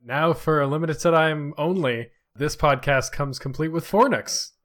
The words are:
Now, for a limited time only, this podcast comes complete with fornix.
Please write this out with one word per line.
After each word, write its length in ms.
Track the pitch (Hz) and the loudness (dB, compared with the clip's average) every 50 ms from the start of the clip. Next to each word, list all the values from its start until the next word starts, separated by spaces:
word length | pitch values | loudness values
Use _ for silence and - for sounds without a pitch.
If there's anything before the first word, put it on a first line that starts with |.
| 123 | _
Now, 300 | 120 123 139 156 165 160 | -4 -2 0 2 2 0
for 280 | - - - 156 151 | 0 0 0 2 2
a 60 | 143 | 2
limited 320 | 139 143 156 165 160 156 147 | 2 0 -2 -2 -2 -4 0
time 540 | - 175 165 165 160 160 156 151 147 143 151 - | 2 4 4 4 4 4 0 -2 -6 -8 -6 -4
only, 500 | 151 165 180 190 165 135 120 117 117 117 _ _ _ _ _ | -2 -2 0 0 0 0 0 -2 -4 -8 _ _ _ _ _
this 200 | - 135 151 - | -4 -4 -4 -4
podcast 560 | - - 151 143 127 - - 143 135 127 - | 0 2 2 2 2 2 2 2 2 2 -2
comes 260 | - - 147 139 135 | -4 -4 -4 -4 -6
complete 300 | - - 139 131 - 156 | -8 -8 -10 -6 -4 -4
with 180 | 160 160 170 165 | -4 -2 -4 -6
fornix. 680 | - - 196 226 277 220 120 101 - - - - - _ _ _ | 0 4 4 4 4 4 -2 -4 -4 -6 -6 -6 -8 _ _ _